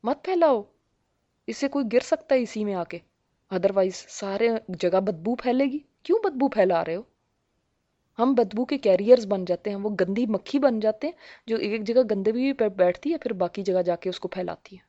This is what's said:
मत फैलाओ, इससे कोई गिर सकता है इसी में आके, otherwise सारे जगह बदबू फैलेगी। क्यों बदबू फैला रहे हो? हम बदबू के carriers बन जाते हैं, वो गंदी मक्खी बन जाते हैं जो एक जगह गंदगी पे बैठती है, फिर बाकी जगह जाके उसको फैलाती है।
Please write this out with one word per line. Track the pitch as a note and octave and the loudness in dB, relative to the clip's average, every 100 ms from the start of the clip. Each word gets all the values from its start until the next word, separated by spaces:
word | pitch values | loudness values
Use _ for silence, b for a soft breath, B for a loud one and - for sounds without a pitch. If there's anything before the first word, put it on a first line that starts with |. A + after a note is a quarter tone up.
मत | A3 C#4 - | -4 -4 -2
फैलाओ, | F#4 E4 A#3 G3+ _ _ _ _ _ _ _ - | 2 2 2 -4 _ _ _ _ _ _ _ -12
इससे | A3+ C#4 | -4 -2
कोई | C#4+ A#3 | -2 0
गिर | A#3 | 0
सकता | - - - | 0 -4 0
है | C4 | 0
इसी | A#3 G#3+ | 0 -4
में | G#3 F#3 | -4 -4
आके, | E3+ E3+ _ _ _ _ _ | -6 -12 _ _ _ _ _
otherwise | F#3 G3 G3 F#3+ F#3 - | 0 2 2 0 -2 -16
सारे | - G3 G3 A#3 A3+ - | -10 -8 0 0 0 -6
जगह | F3+ F3+ F#3+ | -2 0 2
बदबू | G3 E3 F#3 B3 | 0 -4 -4 -2
फैलेगी। | B3+ B3+ C#4 D4 _ _ | 0 2 0 -2 _ _
क्यों | - G#4+ | 0 0
बदबू | G#4 C4 C4+ | 0 0 0
फैला | A3 F#3+ E3+ | 2 2 2
रहे | D#3+ F3 | -2 -8
हो? | - _ _ _ _ _ _ _ _ _ _ - | -10 _ _ _ _ _ _ _ _ _ _ -2
हम | B3 | 2
बदबू | B3 A3 A3 | 2 2 -2
के | B3+ C#4+ | -2 0
carriers | G#3 F#3 G3+ B3+ G3+ | 4 4 8 6 6
बन | G3 | -4
जाते | F3+ F3 G#3 | -2 -4 -4
हैं, | G3 | -4
वो | G#3 | -6
गंदी | G3+ F#3 G#3 A#3+ | -2 -2 0 0
मक्खी | G3 - C#4+ | -2 -2 2
बन | C4 A3+ | 2 2
जाते | G#3+ G#3+ D#4 | 0 -2 -8
हैं | E4+ B B - | -8 B B -6
जो | A3+ | -4
एक | G3+ A3 | -2 -4
जगह | G#3 A#3 | 2 2
गंदगी | A3+ G3+ G3+ A3+ C4+ | 2 0 0 0 -2
पे | C4+ G#3+ | 0 -2
बैठती | G3 F3+ F3 C#4+ | 2 2 2 -4
है, | E4 | -4
फिर | - | -6
बाकी | G3 F3 - | -4 -4 -4
जगह | G3 F#3 | -2 0
जाके | F3 E3+ F#3 | 0 -2 -6
उसको | F3 F#3 | -8 -10
फैलाती | F3+ F3 E3 - | -8 -8 -10 -18
है। | F#3 | -20